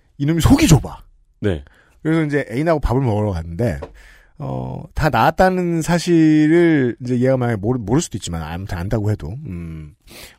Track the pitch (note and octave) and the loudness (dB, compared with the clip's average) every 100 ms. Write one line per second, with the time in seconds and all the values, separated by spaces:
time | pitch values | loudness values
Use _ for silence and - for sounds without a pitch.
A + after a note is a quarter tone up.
0 | _ - C#3 E3 - C#4+ D4 D3+ - - | _ -6 -2 2 4 4 6 4 2 -14
1 | - _ _ - G#2 D#2+ - _ _ _ | -20 _ _ -4 -2 -2 -8 _ _ _
2 | D3+ D#3+ D3+ C#3+ C3 A#2 D#3+ D#3 - B2 | -2 0 0 0 -2 -2 0 0 0 0
3 | C3 G#2 G#2+ F2 E2 E2+ A#2 C#2+ - - | 0 0 -2 -4 -6 -4 -2 -4 -10 -18
4 | - - _ - C#3 C3 B2+ - - - | -20 -20 _ -12 -8 -8 -8 -10 -10 -2
5 | D3+ A2+ C3+ E3 F#3 F#3 F3 E3 D#3 E3+ | 0 2 2 4 2 2 -2 -2 0 -2
6 | F3 E3+ D#3+ D#3 D3+ E3+ E3+ D3+ B2 - | 2 4 6 4 4 4 4 4 0 -4
7 | B2 B2 B2+ C3 A#2+ A2 G2+ B2+ G2 C3+ | -4 0 2 0 0 -2 -2 -4 0 -2
8 | - G#2 - E2+ D#2 E2+ G2 F#2 F#2 A#2 | -2 -8 -8 -10 -8 -10 -8 -8 -4 -2
9 | G#2 G#2 D2+ B2 D#3 F2 E2 D#2+ D2+ _ | -2 -4 -6 -12 -12 -12 -12 -12 -16 _
10 | _ - - | _ -20 -20